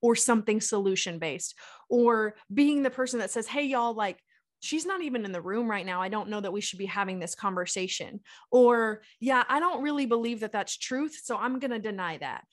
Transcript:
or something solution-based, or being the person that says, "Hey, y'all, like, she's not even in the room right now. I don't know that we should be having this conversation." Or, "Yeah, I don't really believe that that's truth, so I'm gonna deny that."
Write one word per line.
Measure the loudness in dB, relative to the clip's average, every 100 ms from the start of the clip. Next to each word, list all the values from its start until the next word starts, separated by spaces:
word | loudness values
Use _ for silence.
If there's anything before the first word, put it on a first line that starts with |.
or | 2 4
something | 4 2 2 0
solution-based, | 0 0 2 0 -2 -4 -4 -6 -8 -12 -20 -20 _
or | 4 6 6 2 -4 _
being | 4 6 6
the | 2
person | 0 -2 -2
that | -2
says, | -4 -4
"Hey, | -2 0
y'all, | 0 0
like, | 0 -4 -4 _ _ _ _
she's | -4 -4 -2
not | -4
even | -2 -4
in | -4
the | -6
room | -4 -2 0
right | -2 -2
now. | -4
I | -2
don't | -4 -4
know | -4
that | -4
we | -4
should | -6 -6
be | -6
having | -4 -4 -4
this | -8
conversation." | -4 -4 -2 -4 -4 -4 -6 -8 -12 -16 -20 2
Or, | 6 8 6 2 -4 -10 _
"Yeah, | 0 2 2
I | 2
don't | 2 0
really | -2 0 2
believe | 2 0 -4
that | -4
that's | -4 -4 -6
truth, | -4 -2 -4 -6
so | -6 -2
I'm | -2 -2
gonna | -2 -4
deny | -4 -4 -6 -6
that." | -8 -10 -12